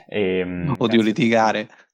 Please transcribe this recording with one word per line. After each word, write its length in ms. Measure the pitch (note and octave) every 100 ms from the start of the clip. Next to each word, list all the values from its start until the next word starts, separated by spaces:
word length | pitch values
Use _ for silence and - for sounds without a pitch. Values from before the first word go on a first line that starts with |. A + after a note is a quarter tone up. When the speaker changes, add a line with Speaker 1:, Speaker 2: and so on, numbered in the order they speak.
| -
Speaker 1:
Ehm, 540 | G#2 F#2+ F#2 F2+ F2+
Speaker 2:
Oddio, 120 | F2
Speaker 1:
grazie 120 | C3 A#2
a 20 |
tutti. 160 | A2+
Speaker 2:
litigare. 640 | A2 G#2 A2+ A2+ A2 G#2 G#2+ - _